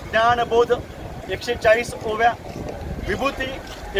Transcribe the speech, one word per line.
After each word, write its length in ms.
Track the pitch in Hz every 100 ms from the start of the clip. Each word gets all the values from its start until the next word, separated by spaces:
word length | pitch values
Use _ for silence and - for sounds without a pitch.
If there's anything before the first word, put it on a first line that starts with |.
| -
ज्ञानबोध 600 | 214 233 240 226 226 240 240 - - - - -
एकशे 240 | 190 -
चाळीस 380 | 240 226 226 233 -
ओव्या, 280 | 226 220 226 - - - - - - - -
विभूती 420 | 196 269 269 262 269 - - -